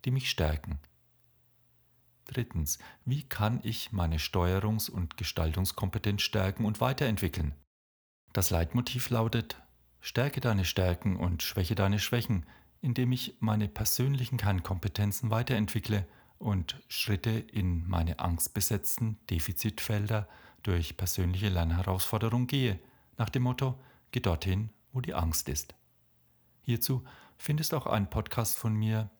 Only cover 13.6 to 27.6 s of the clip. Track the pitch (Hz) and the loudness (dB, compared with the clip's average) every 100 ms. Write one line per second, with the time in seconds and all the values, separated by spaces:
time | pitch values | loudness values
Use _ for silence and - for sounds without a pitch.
13.6 | 104 - 110 - 131 139 123 123 104 95 | 0 0 -2 2 2 0 -2 0 2 2
14.6 | - 90 95 - 104 101 110 110 120 120 | 0 -2 -2 0 0 0 0 0 2 0
15.6 | 107 110 - 104 90 - - _ 120 98 | 0 -2 0 0 -2 -10 -20 _ -2 -2
16.6 | 85 - - - - 101 117 110 - 107 | -2 -8 -8 -6 -2 0 0 -2 -2 -2
17.6 | 92 85 85 90 82 78 87 85 - - | 0 0 0 0 0 0 0 0 -2 0
18.6 | - 101 - - 113 107 - 85 - - | 0 0 -2 -2 -2 -4 -4 -2 -2 -2
19.6 | 110 - - 104 101 107 101 - - - | -2 -2 -2 0 2 -2 -2 -14 -20 -8
20.6 | - 87 82 - 90 - 87 92 101 90 | 0 2 0 -4 -2 0 0 2 2 2
21.6 | 82 85 98 92 - 110 110 120 123 139 | 2 2 2 0 0 0 2 2 2 2
22.6 | 127 95 - _ _ - 110 131 123 123 | 2 0 -6 _ _ -4 -2 2 0 2
23.6 | 135 127 - - _ 127 101 85 92 95 | 0 -2 -10 -20 _ -2 0 0 2 0
24.6 | 107 - _ 131 127 - 82 80 - 69 | -2 -8 _ -6 -2 0 0 0 -2 -4
25.6 | - - _ _ _ _ _ _ _ _ | -6 -18 _ _ _ _ _ _ _ _
26.6 | - 117 - 131 - - - _ - 151 | -2 -2 0 -2 -2 -20 -20 _ -2 -2